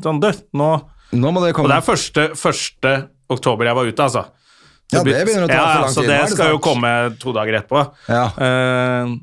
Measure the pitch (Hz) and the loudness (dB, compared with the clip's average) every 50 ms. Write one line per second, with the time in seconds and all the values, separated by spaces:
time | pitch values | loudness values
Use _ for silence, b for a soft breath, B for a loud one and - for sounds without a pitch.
0 | - 156 156 147 190 214 196 - - _ - 143 147 156 160 147 - b b b | -2 -2 -2 0 0 0 0 -2 -6 _ -4 -2 0 0 0 0 -2 b b b
1 | b b b 123 123 147 170 185 175 170 156 156 151 147 139 160 - - 214 - | b b b 0 0 2 2 2 0 0 0 2 2 2 2 2 2 0 0 -2
2 | - - - 156 151 156 151 - - 175 - - - - - _ - 131 139 135 | -2 -2 -2 0 0 0 -2 -2 -2 -2 -2 -2 -6 -10 -6 _ 0 0 0 0
3 | 135 - _ _ _ - 127 117 - 131 117 107 117 117 120 127 127 113 110 - | -4 -8 _ _ _ -8 -6 -2 0 0 0 0 0 0 0 0 0 -2 0 0
4 | 147 131 117 113 90 - _ b b b b b b b b b b b - 165 | 0 0 0 -2 -4 -6 _ b b b b b b b b b b b -2 0
5 | 165 143 139 139 180 220 220 196 175 160 131 131 151 160 156 147 135 135 131 156 | 2 2 2 2 0 0 0 0 2 2 2 2 2 2 2 2 0 0 0 0
6 | 131 131 143 143 147 151 170 165 170 156 156 151 - 160 139 120 120 120 120 120 | 0 2 2 2 2 0 0 2 2 2 2 2 0 0 0 0 0 0 0 0
7 | 120 120 110 - - 131 120 107 107 110 110 107 101 - 131 147 143 139 - B | 0 -2 -4 -6 -6 -6 -4 -2 -2 0 -2 -2 -2 0 0 0 0 -2 -6 B
8 | B B 117 120 123 110 98 - 135 127 127 127 127 127 127 123 127 127 123 123 | B B 0 0 0 -2 -2 -2 0 0 0 0 0 0 0 0 0 0 -2 -2
9 | 123 120 120 - | -4 -4 -6 -8